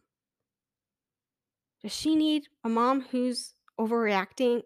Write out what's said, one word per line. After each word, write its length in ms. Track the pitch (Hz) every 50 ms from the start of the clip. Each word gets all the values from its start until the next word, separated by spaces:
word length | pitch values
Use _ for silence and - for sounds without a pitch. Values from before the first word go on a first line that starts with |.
| _ _ _ _ _ _ _ _ _ _ _ _ _ _ _ _ _ _ _ _ _ _ _ _ _ _ _ _ _ _ _ _ _ _ _ _
Does 120 | - 208 -
she 220 | - - 302 320
need 320 | 311 311 311 302 302 294 - _ _ -
a 60 | 226
mom 320 | 226 226 240 247 269 277
who's 540 | 254 - - 247 247 254 247 - - - - _ _ _ _ -
overreacting 840 | 226 214 240 233 226 214 202 190 185 - _ - 262 240 240 240 -